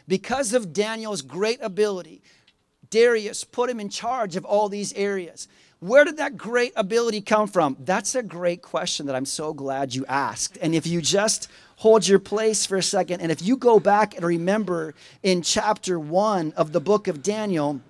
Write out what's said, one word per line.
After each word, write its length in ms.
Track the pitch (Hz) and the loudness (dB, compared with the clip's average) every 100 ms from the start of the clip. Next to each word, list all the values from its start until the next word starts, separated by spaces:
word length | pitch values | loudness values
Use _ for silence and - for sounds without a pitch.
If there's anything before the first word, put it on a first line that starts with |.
| - | -4
Because 460 | 190 - 254 254 | -4 -2 -2 0
of 200 | 247 202 | 0 -2
Daniel's 480 | 147 214 226 220 196 | -4 -4 -4 -6 -8
great 380 | 135 147 214 233 | -8 -4 -2 -2
ability, 600 | 226 180 214 190 156 - _ _ _ _ _ _ - | -4 0 0 -2 -10 -18 _ _ _ _ _ _ -2
Darius 540 | 214 240 226 202 - | 4 4 4 -2 -8
put 260 | - - 240 | -10 -6 -4
him 100 | 233 | -4
in 100 | 202 | -8
charge 460 | - 233 254 214 170 | -8 -6 -4 -4 -6
of 100 | - | 0
all 220 | 208 208 | 0 0
these 240 | 208 196 | -2 -6
areas. 540 | - 202 196 170 - - _ _ _ | -4 -2 -4 -8 -14 -20 _ _ _
Where 240 | 175 262 | 4 6
did 140 | 294 302 | 6 4
that 180 | 294 233 | -6 -6
great 380 | 202 240 240 - | -4 -2 0 -2
ability 460 | 196 226 233 214 | 0 0 0 -2
come 260 | 202 214 208 | 2 2 2
from? 300 | 196 151 135 | 2 0 0
That's 340 | 131 190 214 | -2 -2 -2
a 80 | 262 | -4
great 400 | 214 165 180 175 | -6 -4 -2 -2
question 440 | - 170 180 - 147 | -4 -4 -4 -4 -4
that 100 | 131 | -4
I'm 80 | |
so 300 | 135 - 156 | -4 -6 -6
glad 420 | 156 135 135 139 123 | -6 -4 -4 -4 -4
you 100 | 135 | -2
asked. 500 | 135 127 110 - - | -2 -2 -4 -8 -4
And 140 | 165 165 | -2 0
if 100 | 165 | 0
you 160 | 170 | -2
just 460 | 143 190 214 - - - - - | 0 2 2 -2 -6 -20 -20 0
hold 280 | 220 220 175 | 4 6 6
your 140 | 196 | 2
place 460 | 196 208 220 214 - | 2 -2 0 0 -2
for 100 | 190 | -2
a 80 | |
second, 380 | 175 202 170 175 | 0 0 -2 -2
and 100 | 170 | -2
if 100 | 160 | -2
you 140 | 175 262 | 0 2
go 240 | 240 220 | 6 6
back 380 | 190 208 208 - | 6 4 2 0
and 80 | 170 | -2
remember 680 | 170 170 208 190 175 160 - - - | 0 0 0 0 -4 -6 -12 -20 -4
in 180 | 196 180 | 0 0
chapter 560 | 165 - 208 202 - 175 | 0 0 0 0 -2 -4
one 540 | 151 175 214 196 156 156 | 0 0 2 2 0 -2
of 160 | 156 | 0
the 80 | 165 | 0
book 260 | 143 208 202 | 2 0 0
of 160 | 156 | -4
Daniel 560 | 160 214 214 170 147 143 - | -4 -2 -2 0 -2 -4 -10